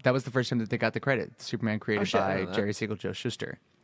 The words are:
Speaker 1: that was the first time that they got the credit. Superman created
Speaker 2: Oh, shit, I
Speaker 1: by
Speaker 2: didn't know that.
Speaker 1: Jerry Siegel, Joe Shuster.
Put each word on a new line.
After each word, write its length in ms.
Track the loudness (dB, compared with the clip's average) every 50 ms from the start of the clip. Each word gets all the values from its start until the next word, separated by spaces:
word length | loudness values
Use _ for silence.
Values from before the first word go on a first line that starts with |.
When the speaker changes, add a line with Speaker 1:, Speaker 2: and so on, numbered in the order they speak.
Speaker 1:
that 100 | 2 2
was 120 | 2 2 0
the 80 | 0
first 180 | 0 0 0 2
time 80 | 0 0
that 100 | 0 0
they 60 | 0
got 160 | 2 2 2
the 60 | 0 0
credit. 420 | 0 2 2 2 0 -4 -8 -12
Superman 380 | -8 -6 -4 -2 0 0 0 0
created 220 | 0 0 0 2
Speaker 2:
Oh, 40 | 2
shit, 160 | 2 2 2
I 60 | 2
Speaker 1:
by 60 | 2
Speaker 2:
didn't 120 | 2 0 0
know 40 | 0
that. 60 | 0
Speaker 1:
Jerry 160 | 0 0 0
Siegel, 240 | 0 -2 -2 -4 -4
Joe 160 | -2 -4 -4
Shuster. 480 | -4 -2 -2 -4 -4 -4 -6 -8 -8 -10 _ _ _ _